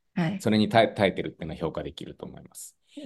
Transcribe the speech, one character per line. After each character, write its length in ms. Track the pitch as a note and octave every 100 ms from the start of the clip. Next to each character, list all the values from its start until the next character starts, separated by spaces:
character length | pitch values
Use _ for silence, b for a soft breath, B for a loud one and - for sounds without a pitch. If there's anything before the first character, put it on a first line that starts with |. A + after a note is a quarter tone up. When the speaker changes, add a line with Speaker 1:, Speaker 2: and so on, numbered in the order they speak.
| _
Speaker 1:
は 140 | - E3
い。 120 | G3
Speaker 2:
そ 80 | A2+
れ 80 | G#2+
に 100 | G#2+
耐 180 | A#2 G#2
え、 20 |
耐 220 | - G2
え 20 |
て 100 | E2+
る 60 | D#2
っ 20 |
て 140 | -
い 20 | D#2+
う 20 |
の 60 |
は 40 | -
評 140 | D#2+
価 100 | D#2
で 100 | D2
き 100 | -
る 100 | -
と 120 | D2+ -
思 120 | -
い 40 |
ま 120 | -
す。 220 | - - _ _ -